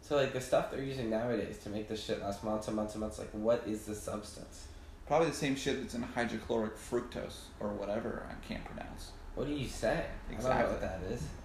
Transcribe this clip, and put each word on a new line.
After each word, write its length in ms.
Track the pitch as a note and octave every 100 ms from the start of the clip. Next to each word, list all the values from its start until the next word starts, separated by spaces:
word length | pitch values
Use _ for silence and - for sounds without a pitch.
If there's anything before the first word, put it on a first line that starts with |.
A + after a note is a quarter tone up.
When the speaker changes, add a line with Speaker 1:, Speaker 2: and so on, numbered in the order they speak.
Speaker 1:
So, 160 | - D3
like, 160 | B2+
the 80 | B2+
stuff 300 | - C#3 E3
they're 120 | C3
using 260 | C3+ C3 A2+
nowadays 500 | A2 A#2+ A2+ - G#2+
to 100 | -
make 180 | G#2 G#2+
this 160 | A2
shit 180 | - G#2+
last 220 | G2 G2+
months 240 | A2+ G#2+ -
and 80 | G#2+
months 180 | G#2+ G#2+
and 60 |
months, 180 | G#2+ -
like, 100 | G2
what 320 | G#2+ G#2+ A#2+ -
is 180 | G#2+ G#2+
the 100 | G#2
substance? 720 | - G#2+ - - - - - - - - -
Speaker 2:
Probably 220 | D3+ E3
the 40 | C3+
same 200 | D3 C3+
shit 240 | C#3+ C3+
that's 120 | A#2
in 80 | A#2+
hydrochloric 720 | A#2+ - A#2 A2 - A#2 G#2+ -
fructose 580 | - A#2+ A2+ - - - - -
or 80 | G#2
whatever 540 | G#2 G2+ G#2+ A2+ - -
I 40 | - -
can't 200 | - -
pronounce. 460 | - - - - - - -
Speaker 1:
What 120 | C3+
are 40 |
you 160 | D3 A#2
saying? 340 | - A2 D#3+ - - -
Speaker 2:
Exactly. 200 | G#2+ B2+
Speaker 1:
I 100 | -
don't 20 | G2
know 60 |
what 100 | -
that 300 | F#2+ F#2 F#2
is. 100 | B2 - -